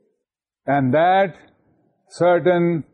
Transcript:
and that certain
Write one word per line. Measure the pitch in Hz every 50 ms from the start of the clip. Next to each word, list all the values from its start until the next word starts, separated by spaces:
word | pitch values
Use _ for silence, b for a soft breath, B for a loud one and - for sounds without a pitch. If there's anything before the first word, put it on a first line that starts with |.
| _ _ _ _ _ _ _ _ _ _ _ _ -
and | 139 139 143 131 127 135
that | 156 170 185 185 196 196 175 - - - _ _ _ _ _ _ _ _ _ _ _ _ _
certain | - - 165 175 175 175 143 180 180 175 170 170 170 147 - _